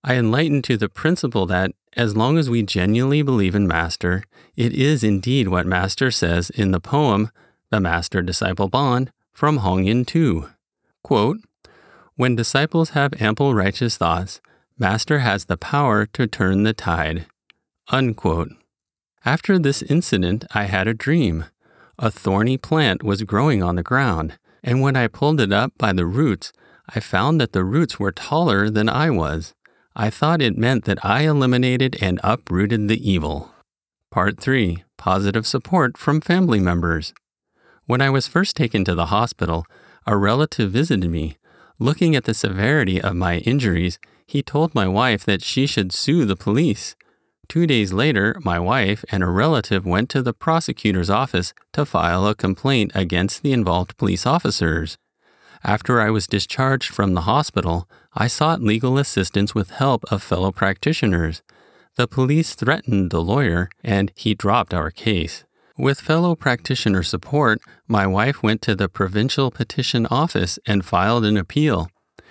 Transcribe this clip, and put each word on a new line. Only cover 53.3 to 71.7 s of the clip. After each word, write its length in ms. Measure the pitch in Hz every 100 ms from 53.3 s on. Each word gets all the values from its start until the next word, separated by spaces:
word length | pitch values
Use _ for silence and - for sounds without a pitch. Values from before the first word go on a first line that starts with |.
| -
the 120 | 147
involved 420 | 131 92 87 92 -
police 300 | 98 92 123
officers. 720 | 160 - - 82 80 80 - _ _ _ _ _ -
After 380 | - 104 - 123
I 80 | 110
was 180 | 110 95
discharged 640 | 101 - - 131 135 -
from 200 | - 101
the 80 | 90
hospital, 680 | 87 127 147 - 87 85 90 - _
I 140 | - 117
sought 340 | - 151 165
legal 360 | 110 110 127 135
assistance 580 | 139 - 92 101 101 110
with 140 | 101
help 340 | - 139 127 -
of 100 | 98
fellow 300 | - 90 95
practitioners. 880 | - 98 95 - 160 117 87 80 80 _ _ _ _ _ -
The 100 | 123
police 480 | - 131 151 160
threatened 580 | - 113 151 - 104 92
the 120 | 82
lawyer, 460 | 85 123 123 85 87 -
and 300 | - 101 98
he 220 | - 110 101
dropped 380 | 101 117 98
our 180 | 90 78
case. 540 | - - 95 82 - _ _ _ -
With 240 | 131 139
fellow 340 | - 160 175 165
practitioner 640 | 139 120 - 131 113 98
support, 600 | 87 85 - 143 131 107 - - -
my 180 | 110 98
wife 380 | 95 120 139
went 180 | 107 110
to 120 | - 98
the 140 | 98
provincial 600 | - 95 101 127 - 135
petition 540 | - 117 - 127 123 113
office 520 | 120 165 - 92 - -
and 180 | 101
filed 400 | 90 90 95 120
an 140 | 107 104
appeal. 520 | 90 - 151